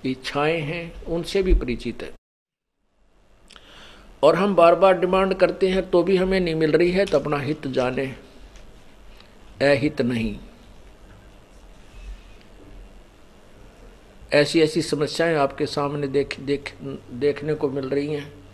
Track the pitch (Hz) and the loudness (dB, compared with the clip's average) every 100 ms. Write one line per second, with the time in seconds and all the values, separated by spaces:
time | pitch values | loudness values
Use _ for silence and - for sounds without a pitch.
0 | 135 131 - 143 151 165 147 170 170 - | -6 -6 -6 -2 0 -2 -4 -8 -10 -14
1 | - 165 165 196 190 175 123 117 120 104 | -8 -6 -2 0 4 4 2 -6 -6 -8
2 | - - _ _ _ _ _ _ _ _ | -12 -14 _ _ _ _ _ _ _ _
3 | _ _ _ _ - - - - - - | _ _ _ _ -20 -20 -20 -20 -20 -20
4 | - - 143 165 202 180 170 170 190 180 | -20 2 4 4 2 6 6 8 4 4
5 | 180 190 190 190 175 170 190 185 185 175 | 2 2 2 2 2 2 0 0 2 2
6 | 170 190 185 190 175 160 156 160 175 185 | 4 2 2 0 0 0 2 4 4 2
7 | 196 190 147 147 135 151 139 127 127 127 | 2 0 0 -4 -4 -6 -4 -2 -2 -2
8 | 135 - - - - - - - - - | -6 -10 -20 -20 -20 -20 -20 -20 -20 -20
9 | - - - - - - 135 139 147 147 | -20 -20 -20 -20 -20 0 2 4 2 -2
10 | 120 120 110 101 - - - - - - | -2 -2 -4 -8 -16 -20 -20 -20 -20 -20
11 | - - - - - - - - - - | -20 -20 -20 -20 -20 -20 -20 -20 -20 -18
12 | - - - - - - - - - - | -16 -16 -18 -20 -20 -20 -20 -20 -20 -20
13 | - - - - - - - - - - | -20 -20 -20 -20 -20 -20 -20 -20 -20 -20
14 | - - - 143 147 165 156 165 156 143 | -20 -20 0 2 2 2 2 0 -2 -2
15 | 147 - 165 160 139 - 143 - 143 147 | -4 -2 0 2 -2 -2 -6 -4 -4 -4
16 | 143 139 139 - 135 139 - - 139 135 | -2 -2 -4 -6 -6 -6 -6 -14 -14 -14
17 | - 123 143 135 147 151 151 139 135 139 | -14 -4 -2 -2 -4 -4 -2 -4 -4 -4
18 | 147 147 143 - - | -2 -6 -8 -18 -20